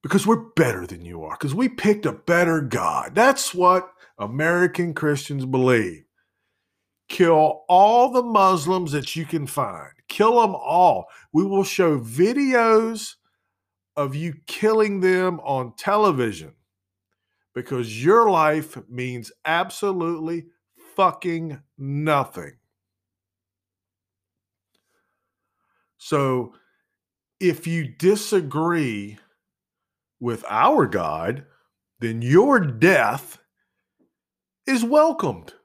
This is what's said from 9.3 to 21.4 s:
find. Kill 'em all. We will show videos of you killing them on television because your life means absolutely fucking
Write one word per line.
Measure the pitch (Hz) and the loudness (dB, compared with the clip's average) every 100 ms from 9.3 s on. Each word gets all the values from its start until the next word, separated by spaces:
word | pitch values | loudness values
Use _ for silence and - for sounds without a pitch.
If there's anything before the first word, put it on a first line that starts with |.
| 160 139 | -6 -6
find. | - 117 87 69 _ _ | -6 -6 -8 -16 _ _
Kill | - 220 240 | 0 4 4
'em | 220 | 2
all. | 180 131 170 180 101 175 - _ | -2 -2 4 4 4 -6 -20 _
We | 151 | -2
will | 196 196 | 0 0
show | 196 - 170 147 | -2 0 2 0
videos | 113 120 190 254 277 247 226 220 226 226 - - _ _ _ _ _ _ _ | -4 0 2 2 2 2 4 2 2 -6 -14 -18 _ _ _ _ _ _ _
of | - 139 139 | -6 -6 -6
you | 170 147 - | -8 -10 -14
killing | - 214 220 214 196 | -2 0 2 2 2
them | 185 185 185 170 | 2 2 0 -4
on | 135 135 123 - | -6 -6 -6 -8
television | - 208 208 139 117 87 76 _ _ _ _ _ _ _ _ _ _ | -2 2 2 2 -2 -4 -16 _ _ _ _ _ _ _ _ _ _
because | 123 123 131 117 110 | -12 -6 -6 -6 -2
your | 139 226 226 | 4 4 4
life | 175 156 156 151 127 - | 4 2 0 -4 -16 -14
means | 123 127 123 113 _ | -10 -10 -10 -14 _
absolutely | 151 170 - - 202 190 165 165 160 170 165 _ _ _ - | -4 -2 -2 -6 -6 -4 -4 -6 -6 -8 -10 _ _ _ -14
fucking | - 185 - 180 165 | 0 0 0 -6 -6